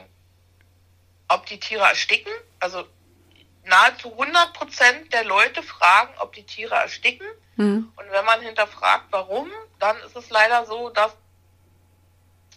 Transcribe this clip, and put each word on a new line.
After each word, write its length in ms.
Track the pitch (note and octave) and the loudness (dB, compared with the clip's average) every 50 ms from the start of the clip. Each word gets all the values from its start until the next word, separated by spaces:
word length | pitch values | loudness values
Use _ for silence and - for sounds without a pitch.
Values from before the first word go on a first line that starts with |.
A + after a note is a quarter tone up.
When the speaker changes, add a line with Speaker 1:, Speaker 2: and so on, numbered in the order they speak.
| F#3+ _ _ _ _ _ _ _ _ _ _ _ _ _ _ _ _ _ _ _ _ _ _ _ _ | -20 _ _ _ _ _ _ _ _ _ _ _ _ _ _ _ _ _ _ _ _ _ _ _ _
Speaker 1:
ob 180 | - F3+ - - | -2 -2 -2 -2
die 120 | - G#3 G3+ | -8 -14 -14
Tiere 240 | - - A3+ G#3 G3 | -10 -10 -4 0 0
ersticken. 480 | - - - - - A3+ A3 - G4+ A4 A#4 - _ _ _ | 0 0 0 -2 -2 -2 -4 -4 -8 -14 -14 -14 _ _ _
Also 260 | - F3+ F#3 F3 - - _ _ _ _ _ _ _ _ _ _ _ _ _ _ _ | -8 -6 -6 -10 -12 -14 _ _ _ _ _ _ _ _ _ _ _ _ _ _ _
nahezu 500 | F#3 F#3 F#3 A3 B3+ B3 - - A#3+ A3 | 4 6 6 6 6 2 -2 -10 -14 -8
hundert 380 | A3+ C4+ D4 E4 F4 E4+ D#4+ - | -6 -4 0 2 2 2 2 -2
Prozent 580 | - - - - - B3 B3 C4 D4+ D#4 - | -8 -12 -10 0 2 4 4 4 2 -4 -4
der 140 | C4 A#3 A3 | -4 -4 -2
Leute 380 | G#3 F#3+ G3+ A3+ B3 - E4 D#4+ | 0 2 2 2 2 0 -6 -10
fragen, 500 | - - - - - G3 G#3+ A#3 - - - | -12 -2 2 4 6 6 6 4 0 -4 -10
ob 140 | G3+ - - | -10 -10 -10
die 100 | G#3+ G3 | -16 -20
Tiere 300 | - - G#3+ A3 - - | -18 -14 -14 -8 -4 -2
ersticken. 520 | - - - - - - B3 B3 - F#4+ G#4 A4+ - _ _ _ | -2 -2 -2 -6 -4 -4 -4 -4 -4 -8 -18 -18 -20 _ _ _
Speaker 2:
Mhm. 340 | - G#3 G3+ G3+ A3 A3+ - _ | 0 0 0 0 0 -4 -6 _
Speaker 1:
Und 160 | - G3 G3+ | -20 -10 -4
wenn 140 | G3 G3 G3+ | -4 0 2
man 160 | A3+ A3+ A3+ | 2 0 0
hinterfragt, 680 | A#3+ A3+ A3 A3 G#3 G#3 - - G3 F#3 G3+ - - _ | -2 -4 -4 -4 -4 -4 -4 -4 0 0 0 0 -2 _
warum, 380 | - F#3+ F#3+ F#3+ G3 B3 D4 F4+ G4+ A4 A4 - _ - | -6 -6 -6 -6 -6 -6 -6 -8 -12 -18 -18 -20 _ -2
dann 180 | G3 G#3 A3 A#3 - | -2 -2 -2 -2 -8
ist 120 | - - | -16 -18
es 140 | B3 A#3 - | -20 -10 -2
leider 360 | A3+ G#3+ G#3+ A3+ A#3+ A#3+ A#3 | 2 2 4 4 2 0 0
so, 240 | A3 A3 A#3 A#3+ A#3 | -4 -8 -10 -10 -4
dass 220 | A#3 G#3+ G#3+ A3 G#3+ _ _ _ _ _ _ _ _ _ _ _ _ _ _ _ _ _ _ _ _ _ _ _ _ _ _ _ _ | 0 0 0 0 -2 _ _ _ _ _ _ _ _ _ _ _ _ _ _ _ _ _ _ _ _ _ _ _ _ _ _ _ _